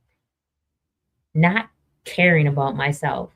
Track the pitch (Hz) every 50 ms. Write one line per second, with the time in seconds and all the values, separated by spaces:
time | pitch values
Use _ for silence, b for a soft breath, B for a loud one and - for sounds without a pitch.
0 | _ _ _ _ _ _ _ _ _ _ _ _ _ _ _ _ _ _ _ _
1 | _ _ _ _ _ _ - 156 160 175 185 220 226 - _ _ _ _ _ _
2 | _ - - - 180 180 170 160 151 147 139 139 139 135 - - 139 143 143 -
3 | - 147 131 127 120 - _